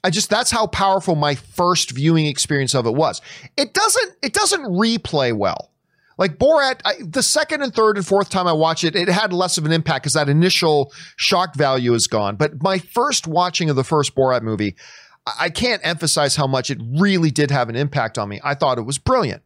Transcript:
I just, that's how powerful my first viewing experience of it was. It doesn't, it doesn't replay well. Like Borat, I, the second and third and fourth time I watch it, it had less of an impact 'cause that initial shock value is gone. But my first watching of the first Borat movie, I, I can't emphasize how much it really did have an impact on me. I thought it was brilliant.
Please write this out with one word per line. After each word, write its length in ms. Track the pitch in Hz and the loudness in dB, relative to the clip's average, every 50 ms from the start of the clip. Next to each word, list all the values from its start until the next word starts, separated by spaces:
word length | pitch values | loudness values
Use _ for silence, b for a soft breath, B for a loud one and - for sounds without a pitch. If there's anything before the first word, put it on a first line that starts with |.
| - | 0
I 60 | 185 | 0
just, 220 | 156 208 - - | -2 -2 -2 0
that's 200 | 208 214 254 - | 0 0 0 0
how 180 | - 233 220 - | 0 0 -2 -2
powerful 480 | - - 196 196 190 196 - - 170 | 0 0 2 2 2 2 0 0 0
my 180 | 151 143 147 143 | 0 2 0 0
first 560 | 135 - - - - 180 175 180 170 - - | -2 -8 -14 -4 0 0 2 2 0 -2 -4
viewing 340 | 123 127 143 160 165 160 156 | -4 0 2 4 4 4 2
experience 500 | 151 135 - - - 151 139 139 123 - | 0 -2 -4 -4 -2 0 -2 0 0 0
of 120 | 135 117 | 0 0
it 80 | 117 113 | 0 0
was. 260 | 139 160 135 92 - B B B B B B B - | 0 0 0 -2 -6 B B B B B B B -4
It 160 | 277 - _ | -4 -2 _
doesn't, 380 | 370 415 440 427 494 466 359 - _ - | 0 0 2 2 0 -2 -2 -6 _ -10
it 100 | 262 - | -4 -2
doesn't 300 | 381 427 - 403 370 285 | 0 0 0 -2 -2 -4
replay 720 | 233 175 180 214 226 226 226 - - - 147 135 120 117 | -4 -2 0 0 0 0 -2 -4 -4 -2 0 0 0 0
well. 320 | 107 101 92 82 - - _ _ _ _ _ _ _ _ _ _ - | 0 -2 -2 -2 -4 -10 _ _ _ _ _ _ _ _ _ _ -2
Like 200 | 180 196 147 - | -2 -2 0 2
Borat, 420 | 240 285 320 302 277 262 262 254 - | 2 4 4 4 2 0 -2 -2 -4
I, 80 | 202 208 - | -4 -4 -4
the 220 | - 160 156 269 - | -8 -6 -4 -2 0
second 400 | - - 302 302 - 311 302 285 | 2 2 0 0 0 -2 -4 -4
and 120 | 254 - | -2 0
third 220 | - 220 214 208 | 2 2 4 2
and 100 | 202 180 | 2 0
fourth 220 | - 196 196 196 - | 0 0 0 0 0
time 180 | - 190 180 | -2 0 0
I 60 | 175 165 | 2 2
watch 320 | 156 160 160 160 - - | 2 2 2 2 0 -2
it, 100 | 165 151 | -2 0
it 140 | - 175 185 | 0 0 0
had 240 | 180 196 220 208 180 | 0 0 0 0 0
less 240 | 175 180 180 - | 0 0 0 0
of 80 | 180 156 | -2 0
an 80 | 160 160 | 0 0
impact 320 | 165 156 - 156 131 - | 0 0 0 -2 -2 -2
'cause 80 | 147 - | -2 0
that 160 | 160 147 143 | 0 2 4
initial 640 | 139 156 170 185 180 - 180 160 151 147 135 139 B B B B B | 4 4 4 4 2 2 2 2 4 2 2 -2 B B B B B
shock 400 | B - - 196 175 185 180 - | B -2 0 2 2 0 -2 0
value 380 | 135 151 135 135 131 123 120 120 | 0 2 2 2 2 2 2 2
is 120 | 113 - | 2 2
gone. 300 | - - 110 104 98 104 | 0 0 0 -2 -2 -2
But 260 | 101 151 151 156 139 143 | -2 -2 -4 -2 -2 -2
my 160 | 190 190 190 | 0 0 -2
first 480 | - - - 233 247 294 254 - - | -4 -4 -2 -2 0 0 0 -2 -4
watching 440 | 165 156 175 180 180 165 - 175 156 | -2 0 0 0 0 0 -2 0 0
of 60 | 143 | 0
the 60 | 127 127 | 0 0
first 320 | - 165 151 143 - - | 0 0 0 0 0 0
Borat 280 | - 135 131 127 123 110 | 2 2 2 2 0 0
movie, 340 | 113 110 98 107 101 92 B B B B B B B B B _ | -2 -2 -2 -2 -4 -4 B B B B B B B B B _
I, 60 | - 107 113 | -10 -6 -4
I 80 | 151 175 | -4 -4
can't 320 | 160 - 233 247 233 190 - | -2 -2 -2 -2 -2 -2 -2
emphasize 540 | 160 170 156 170 151 - 160 147 139 - | -4 -4 -2 -2 -2 0 0 0 0 0
how 100 | - 147 | 0 -2
much 240 | 131 131 131 123 - | 0 0 -2 -2 -4
it 80 | 143 - 117 | -8 -8 -6
really 480 | 113 131 151 190 202 196 180 165 156 | -6 0 2 2 2 4 2 2 0
did 200 | 123 - 147 135 | 2 2 0 2
have 200 | 139 139 123 113 | 2 0 0 0
an 60 | 113 | -2
impact 420 | 123 147 143 139 147 117 110 - - | -2 -4 -2 -2 -2 -4 -2 -4 -4
on 100 | 104 101 | -6 -6
me. 120 | 101 101 - | -6 -6 -4
I 100 | 143 143 | -4 -2
thought 220 | 139 165 139 127 | 0 0 0 0
it 60 | 117 110 | 0 -2
was 160 | 117 143 - | -6 -6 -6
brilliant. 440 | _ - 254 254 208 123 95 - _ | _ 0 0 0 0 -2 -6 -8 _